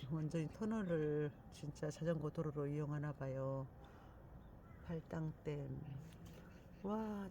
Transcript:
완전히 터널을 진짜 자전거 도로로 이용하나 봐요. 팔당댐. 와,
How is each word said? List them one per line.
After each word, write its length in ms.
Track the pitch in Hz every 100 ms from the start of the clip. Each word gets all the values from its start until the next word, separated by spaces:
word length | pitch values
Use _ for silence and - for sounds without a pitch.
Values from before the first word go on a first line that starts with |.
| 127
완전히 380 | 156 156 165 156 -
터널을 720 | 220 220 185 165 151 147 147 - -
진짜 380 | - 147 - 151
자전거 400 | - 165 160 151
도로로 360 | 165 156 147 143
이용하나 460 | 147 147 147 147
봐요. 540 | 139 135 131 135 135 135 - - - - - - - - - - - -
팔당댐. 920 | 165 - 165 156 - - 147 135 135 - - - - - - - - - -
와, 460 | 196 214 220 202 196